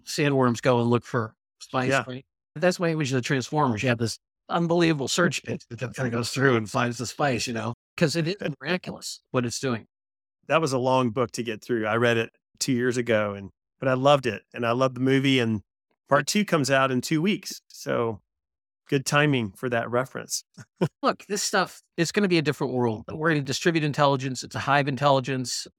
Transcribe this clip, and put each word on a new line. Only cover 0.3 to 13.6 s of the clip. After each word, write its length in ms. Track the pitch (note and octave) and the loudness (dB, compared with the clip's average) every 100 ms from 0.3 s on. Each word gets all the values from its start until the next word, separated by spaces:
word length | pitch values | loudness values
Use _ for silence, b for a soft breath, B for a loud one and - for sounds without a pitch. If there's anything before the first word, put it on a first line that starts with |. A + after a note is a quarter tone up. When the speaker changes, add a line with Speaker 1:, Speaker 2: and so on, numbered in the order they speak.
| C3+ B2+ A2+ | 4 2 2
Speaker 1:
go 180 | - B2 | 2 4
and 80 | A#2 | 4
look 140 | A#2+ | 2
for 300 | - B2+ A2 _ _ _ | 0 -6 -6 _ _ _
spice, 280 | - C3 B2+ | -8 -4 0
Speaker 2:
Yeah. 160 | C3+ A#2+ | 0 0
Speaker 1:
right? 180 | B2+ - _ _ | -10 -16 _ _
That's 240 | - F3 F3+ | -2 0 2
my 120 | E3+ | 0
image 200 | D#3+ C#3 | 0 0
of 60 | C3 | -2
the 60 | |
Transformers. 600 | B2 C#3 A#2+ D3+ C#3+ G#2+ | 0 -2 -2 0 2 2
You 60 | B2+ | 0
have 100 | A2+ | 0
this 200 | A2+ - _ _ - | 0 -4 _ _ -4
unbelievable 600 | F3 E3+ E3+ E3+ D#3 A#2+ | 0 2 4 4 2 0
search 340 | - E3+ C3+ | 2 2 0
pit 220 | - A#2 - | -6 -8 -8
that 240 | A#2 A#2+ G#2 | -10 -8 -6
kinda 140 | C3 | -4
goes 200 | A#2 A#2 | -2 -4
through 260 | - C3+ A#2+ | 2 4 4
and 140 | G#2+ | 0
finds 280 | C3 A#2+ A#2+ | -2 -2 -2
the 80 | A#2+ | -8
spice, 420 | - D3 A#2+ - | -2 -2 -2 -4
you 60 | |
know, 200 | A#2 A2 A#2+ _ - | -4 -6 -8 _ -2
'cause 180 | E3 | 0
it 140 | D3 D#3+ | 0 -2
is 80 | G3+ F#3+ C#3 | -4 -6 -8
miraculous 600 | C3+ F3+ - F3+ - - _ | -4 -6 -6 -14 -12 -16 _
what 120 | C3 | -2
it's 140 | A#2+ - | -2 -2
doing. 280 | C3+ A2+ - _ _ _ _ _ - | -4 -4 -8 _ _ _ _ _ -2
Speaker 2:
That 140 | D3 | 0
was 120 | D#3+ | 2
a 60 | B2+ | 0
long 320 | B2+ C3 B2+ | 2 2 2
book 220 | A2 A2+ | 0 -2
to 100 | - | -4
get 180 | A#2 G#2+ | -6 -6
through. 260 | - A#2+ G#2+ | -4 -2 0
I 100 | A2+ | 2
read 220 | A#2+ A2+ | 4 2
it 120 | A2+ _ _ - | 0 _ _ -8
two 120 | - | -2
years 240 | B2+ B2 A#2+ | 0 0 -2
ago, 380 | A#2 A2 G#2+ | 0 0 0
and, 160 | G2+ G2 _ | -4 -12 _